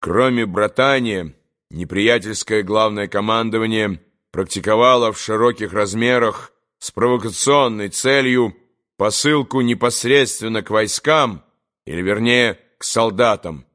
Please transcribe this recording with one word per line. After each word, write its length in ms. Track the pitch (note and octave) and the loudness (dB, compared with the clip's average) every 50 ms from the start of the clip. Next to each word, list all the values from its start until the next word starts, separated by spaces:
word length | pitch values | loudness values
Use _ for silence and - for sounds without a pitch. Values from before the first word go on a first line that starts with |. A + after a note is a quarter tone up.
Кроме 460 | - - E2+ G#2+ B2+ C3 B2 A#2+ A#2 | -6 -2 0 2 2 2 2 0 -2
братания, 880 | G#2 F2 F#2+ G#2 G#2+ - - B2+ C#3 C#3 C3+ B2 A#2 G#2 F#2+ F2 D#2 C2+ _ _ _ _ _ _ _ | -4 -2 -2 -2 -2 0 0 2 2 2 2 0 -2 -4 -4 -6 -8 -14 _ _ _ _ _ _ _
неприятельское 920 | - D#2 F2+ D#2 F2 F#2+ G2+ A2 A#2+ A#2+ F#2 G#2+ A2 - - - A2 G#2+ G2+ | -12 -10 -10 -6 -2 0 2 2 2 2 0 -4 -8 -8 -6 -2 -2 -2 -2
главное 440 | F2+ G#2 G#2+ A2 A2 G#2 G#2 G2+ | 0 0 0 2 0 0 -4 -6
командование 960 | F#2+ - G2+ G#2 G#2+ A2 A2+ A2+ A2+ G#2+ A2+ A2 A2+ A2 A2 G#2+ G#2 F#2+ D#2+ _ _ _ _ _ _ _ | -4 -4 -4 -2 0 0 0 0 -2 -2 -2 -2 0 0 0 0 -2 -4 -6 _ _ _ _ _ _ _
практиковало 800 | - F#2+ F2+ - G2+ E2+ G#2 G#2+ A2 A#2+ B2+ B2+ B2 A#2+ A2+ G#2 | -6 -6 -4 -6 -6 0 0 2 4 6 6 6 4 4 0 -2
в 80 | - | -4
широких 520 | - - A2 G#2+ A#2 B2 A#2+ A#2+ G#2+ G2 E2+ | -6 -4 0 2 2 2 2 0 -8 -6 -2
размерах 800 | G#2+ G#2 G2 F#2 A2 A#2 A#2+ B2 B2 A#2 A2 G2+ - - - _ _ _ _ _ _ | -2 -2 0 0 0 0 2 2 2 0 -2 -6 -6 -14 -18 _ _ _ _ _ _
с 100 | - - | -16 -12
провокационной 960 | - - G#2+ B2 B2 B2 G2+ A2+ G2 - - C3+ C#3+ C#3+ C#3 B2 A2+ G#2+ G#2 G2+ | -4 -2 0 2 2 0 -2 -6 -6 -4 0 2 2 4 2 0 -2 -4 -8 -8
целью 680 | - - - C3 C3+ C#3 C3+ B2+ B2+ B2 A#2+ A2 F#2+ _ _ _ _ _ _ _ _ _ | -8 -4 0 2 2 2 2 2 2 2 2 0 -2 _ _ _ _ _ _ _ _ _
посылку 600 | G2 G#2+ G#2 - - D3+ D3+ D3+ C3+ - - C3+ | -2 -2 0 0 0 2 2 2 0 -2 -2 -2
непосредственно 1040 | B2+ A#2+ A#2+ - - A#2+ A#2+ - - A#2+ C3+ C#3+ C3+ A#2+ - - A2+ A2+ A2+ A2 G2 | 0 0 0 0 0 -2 -2 0 0 2 4 4 4 2 -2 -6 -6 -4 -4 -4 -4
к 80 | - | 0
войскам, 720 | G#2 G#2+ A2 G#2 - - _ - D#3 D#3+ C#3+ B2 G#2 D#2 _ _ _ _ _ _ _ _ _ | 0 0 0 0 -2 -4 _ 2 2 4 2 0 -2 -8 _ _ _ _ _ _ _ _ _
или, 160 | - D2 E2+ F#2 | -10 -8 -4 -2
вернее, 560 | F#2+ G#2 G#2 A2+ A#2+ A#2+ B2 B2 A#2 G2 - _ _ _ _ | -2 0 0 2 2 4 4 2 2 0 -4 _ _ _ _
к 60 | - | -10
солдатам 800 | - - B2 A2+ A2+ G#2 F#2+ B2 A2+ G#2+ G2 - F2 D#2+ C#2+ B1+ _ _ | -4 0 0 0 0 2 2 2 2 2 0 -4 -12 -12 -12 -16 _ _